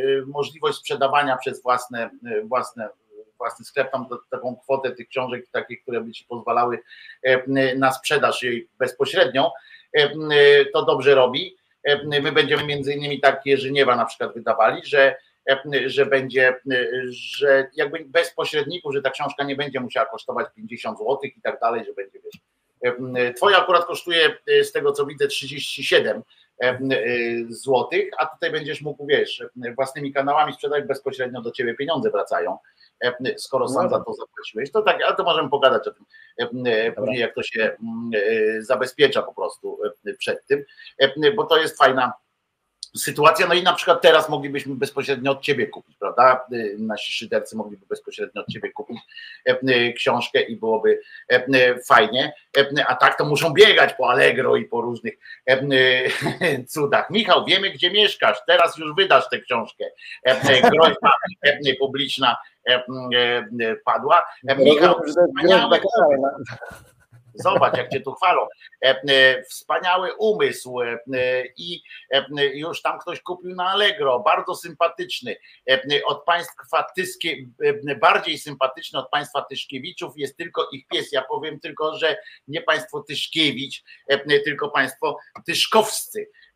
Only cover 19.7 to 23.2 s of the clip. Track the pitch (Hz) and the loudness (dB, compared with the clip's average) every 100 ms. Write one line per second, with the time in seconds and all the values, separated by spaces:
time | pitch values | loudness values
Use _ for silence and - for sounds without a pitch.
19.7 | 131 120 120 113 113 - 117 - 110 110 | -6 -4 -4 -4 -6 -8 -6 -8 -10 -16
20.7 | 117 113 107 107 - 104 - 113 107 117 | -12 -10 -6 -4 -4 -6 -10 -8 -2 -2
21.7 | 117 101 101 98 - - - _ _ _ | -2 -6 -12 -14 -16 -20 -20 _ _ _
22.7 | _ 123 123 127 127 | _ -4 -4 -6 -4